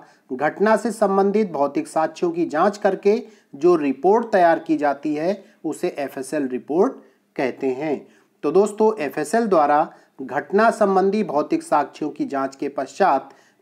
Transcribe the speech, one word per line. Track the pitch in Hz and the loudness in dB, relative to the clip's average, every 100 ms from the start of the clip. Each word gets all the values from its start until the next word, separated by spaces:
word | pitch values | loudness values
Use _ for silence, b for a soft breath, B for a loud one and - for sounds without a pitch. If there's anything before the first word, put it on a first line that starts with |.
| b b b | b b b
घटना | 127 151 160 214 214 | -4 -4 0 2 2
से | 226 | 0
संबंधित | - 196 196 202 208 202 | -2 0 2 2 2 0
भौतिक | 143 143 156 147 | 0 -2 -2 -4
साक्ष्यों | 160 160 - 175 | -2 -2 -2 -4
की | 165 151 | -2 -2
जांच | 147 202 202 | 0 0 0
करके | 196 185 202 233 - B B | -2 0 2 0 -2 B B
जो | 139 170 170 | 0 2 4
रिपोर्ट | 143 135 175 226 226 | 2 0 2 2 2
तैयार | 196 170 165 | 2 4 2
की | - 147 | 0 0
जाती | 143 139 151 147 | 0 -2 -4 -4
है, | 170 208 B B 156 | -2 -4 B B -8
उसे | 139 175 | -4 -6
एफ़एसएल | 147 135 135 131 156 131 | -6 -8 -8 -8 -6 -4
रिपोर्ट | 123 - 160 254 - B B B - | -6 -4 0 0 -2 B B B -4
कहते | 127 120 135 | -4 -4 -6
हैं। | 127 156 117 - b b _ | -4 -4 -6 -10 b b _
तो | 151 | 0
दोस्तों, | 175 208 208 214 214 | 2 2 2 0 0
एफ़एसएल | 139 156 147 233 226 | -6 -6 -2 -2 2
द्वारा | 170 143 147 - b b - | 2 4 2 0 b b -16
घटना | 127 139 143 202 226 | -8 -8 -2 2 2
संबंधी | 226 202 190 196 214 | 2 2 2 2 0
भौतिक | 170 143 151 160 | 0 -2 -2 -2
साक्ष्यों | - 151 139 - 147 | 0 -2 -2 -6 -8
की | - 135 | -6 -6
जांच | 135 135 - | -4 -4 -6
के | 143 | -8
पश्चात | 143 135 - 185 139 - b b b | -6 -8 0 2 2 -2 b b b